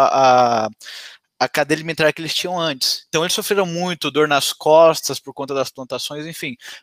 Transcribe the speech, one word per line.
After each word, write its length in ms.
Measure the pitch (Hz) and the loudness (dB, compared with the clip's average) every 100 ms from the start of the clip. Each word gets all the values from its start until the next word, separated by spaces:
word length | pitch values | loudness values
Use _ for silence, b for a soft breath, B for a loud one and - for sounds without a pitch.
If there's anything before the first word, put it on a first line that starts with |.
| 135 135 131 127 120 117 110 | 4 4 6 6 4 2 -2
a, 20 | 107 B B B B _ - | -8 B B B B _ -6
a 100 | 131 | -4
cadeia 300 | - 143 156 | -2 -2 -2
alimentar 340 | 160 160 156 | -4 0 0
que 80 | 147 | 0
eles 140 | 160 | -6
tinham 260 | - 180 180 | -6 -4 -4
antes. 460 | 165 135 - - - | -4 -4 -4 -6 -4
Então 140 | 160 | -2
eles 100 | 175 | -2
sofreram 320 | - - 202 | -4 -2 0
muito, 460 | 180 170 180 175 147 | 0 -2 -4 -4 -4
dor 180 | 143 151 | 0 2
nas 240 | 143 - | 2 -2
costas 680 | - 156 156 165 156 - 135 | -2 4 6 6 4 -4 -8
por 140 | - | -10
conta 220 | - 135 | -12 -6
das 160 | 139 131 | -4 -4
plantações, 560 | - 127 127 - 147 156 | -8 -10 -8 -8 -10 -12
enfim, 300 | 160 156 120 B B | -10 -12 -12 B B